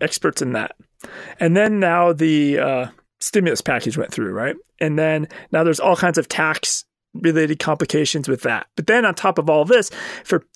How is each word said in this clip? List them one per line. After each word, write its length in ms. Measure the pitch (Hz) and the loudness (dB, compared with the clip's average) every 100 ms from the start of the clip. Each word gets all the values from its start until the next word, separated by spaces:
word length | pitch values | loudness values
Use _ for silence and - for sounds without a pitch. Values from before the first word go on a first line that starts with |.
experts 400 | 151 - 151 - | -4 -2 -2 -2
in 100 | 127 | -4
that. 240 | 113 - - _ _ - - - - | -4 -6 -12 _ _ -20 -20 -14 -2
And 160 | 170 185 | 2 4
then 240 | 214 208 | 4 2
now 320 | 180 175 175 | 2 4 4
the, 460 | 156 160 151 143 143 | 4 2 2 2 0
uh, 280 | 139 127 123 - _ - | 0 -2 -4 -12 _ -12
stimulus 400 | - 208 170 117 | -2 0 2 0
package 340 | - - 117 135 | -2 -2 -2 -4
went 140 | - | -4
through, 200 | - 101 | -4 -6
right? 220 | 98 127 330 - - | -4 -6 -6 -12 -6
And 180 | 156 151 | -2 0
then 280 | 160 156 156 - - | 0 0 -4 -10 -4
now 140 | 160 | 0
there's 160 | 165 151 | 2 2
all 160 | 196 175 | 2 2
kinds 220 | 180 165 | 2 0
of 100 | - | -2
tax 560 | - 156 160 - - - _ _ | -2 -2 -2 -4 -6 -8 _ _
related 440 | 160 170 160 151 151 | -2 0 2 2 0
complications 720 | - 151 160 151 147 156 131 | -2 -2 0 0 0 -2 -2
with 140 | 127 | -2
that. 240 | 120 113 - - | -2 -4 -6 -4
But 100 | 156 | 2
then 180 | 233 220 | 2 2
on 80 | |
top 240 | - 190 170 | 0 -2 0
of 100 | 156 | 2
all 140 | 151 | 2
this, 260 | 160 247 - - - - | 6 4 2 -6 -14 -12
for 200 | - 175 - | -2 -2 -2